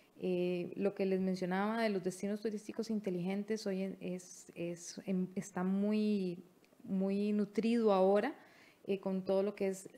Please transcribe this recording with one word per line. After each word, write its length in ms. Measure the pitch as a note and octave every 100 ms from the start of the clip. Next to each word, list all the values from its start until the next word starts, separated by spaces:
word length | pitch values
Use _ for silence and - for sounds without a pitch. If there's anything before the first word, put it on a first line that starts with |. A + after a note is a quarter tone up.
| - -
Eh, 540 | F#3 F3+ F3+ F3+ F3 -
lo 180 | G3
que 120 | G3 F#3+
les 140 | F#3+
mencionaba 600 | F#3+ F#3 F3+ F#3 G#3 A3+
de 80 | A3
los 140 | F#3+
destinos 380 | F#3 F#3 G3+ G#3
turísticos 480 | A3 G#3 - - A3
inteligentes 760 | G#3+ G3+ F3+ F3+ G3 G#3 A3 G3+
hoy 160 | F#3+
en, 160 | F#3+ -
es, 500 | F3+ F3+ - - -
es, 480 | E3 E3+ E3+ - - -
em, 220 | F#3 F#3 F#3+
está 280 | - F3+
muy, 800 | F#3 G3 G3+ G#3+ G#3+ G3+ F#3 F3 - _ _ -
muy 480 | - F#3+ G3 G3 G#3
nutrido 600 | G#3 G3+ - A3+ A#3 A3
ahora, 420 | F#3+ F#3+ G3+ B3+ - - - - _ -
eh, 140 | G3
con 240 | G3 F#3+
todo 180 | F#3+ F#3+
lo 140 | G3+ G3+
que 120 | G3
es 220 | F#3+ -